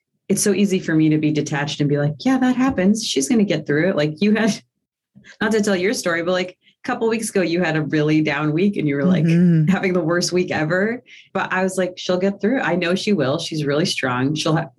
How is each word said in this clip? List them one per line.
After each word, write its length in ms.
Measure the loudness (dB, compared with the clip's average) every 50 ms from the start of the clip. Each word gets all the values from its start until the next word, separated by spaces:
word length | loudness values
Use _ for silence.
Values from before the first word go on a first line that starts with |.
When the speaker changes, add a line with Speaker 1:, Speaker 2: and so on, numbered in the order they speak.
| _ _ _ _ _ -4
Speaker 1:
it's 140 | -2 0 0
so 100 | 0 2
easy 260 | 2 2 2 2 0
for 160 | -2 0 2
me 140 | 2 4 4
to 80 | 2 2
be 120 | 0 0 0
detached 480 | 0 -2 -2 -4 -4 -4 -4 -4 -2
and 80 | -2 0
be 80 | 0 0
like, 160 | 0 -2 -4 -2
"Yeah, 160 | -2 0 0 2
that 160 | 2 0 0
happens. 500 | 2 0 0 0 2 2 2 2 2 0
She's 220 | -4 -2 -2 0 0
gonna 160 | 2 2 2
get 220 | 2 0 -4 -2
through 220 | -2 0 0 2 0
it." 60 | 0
Like, 240 | 0 0 -2 -2 0
you 140 | 0 2 2
had, 260 | 2 2 0 -2 -4 -8 _ _ _ _ _ _ _ _ _ _ -20 -20 -20 -10 -4
not 120 | -2 0 0
to 100 | 2 2
tell 120 | 2 0
your 180 | 0 0 0 -2
story, 280 | -2 -2 -2 -2 -2 0
but, 100 | 0 0
like, 260 | -2 -2 -4 -8 _ _ _ _ _ -6
a 20 |
couple 220 | -6 -4 -2 0 0
weeks 200 | 0 -2 -4 -2
ago, 140 | -2 0 0
you 180 | 0 0 0
had 160 | 0 0 0
a 60 | -2 -2
really 380 | 0 0 0 2 4 2 2 2
down 300 | 2 0 -2 -2 0 0
week 240 | 2 2 0 0
and 100 | 0 -2
you 80 | 0 0
were, 100 | 2 2
like, 200 | 2 2 2 2
Speaker 2:
Mm-hmm. 420 | 2 4 4 4 6 4 4 4 2
Speaker 1:
having 220 | 2 0 0 0 0
the 60 | 0
worst 320 | 0 0 0 0 0 0 0
week 180 | -2 -2 0 -2
ever. 500 | -2 -2 0 0 0 0 -2 -4 -6 _ _ -20 -20 -18 _ -6
But 180 | -6 -4 -4 -2
I 100 | -2 -2
was 120 | -2 0
like, 180 | -2 -4 -4 -4 -8
"She'll 200 | -4 -4 -2 0
get 220 | 0 -2 -2 0
through 180 | -2 0 0 0
it. 40 | -2
I 140 | -2 -2
know 180 | 0 0 0 -2
she 180 | -2 0 0 0
will. 260 | 0 0 0 -2 -2
She's 260 | -4 -6 -6 -4 -2
really 200 | 0 0 0 0
strong. 500 | -2 -2 -4 -4 -2 -2 0 0 -2 -2
She'll 200 | -2 -2 0 0
ha-, 120 | 0 -2 -4 _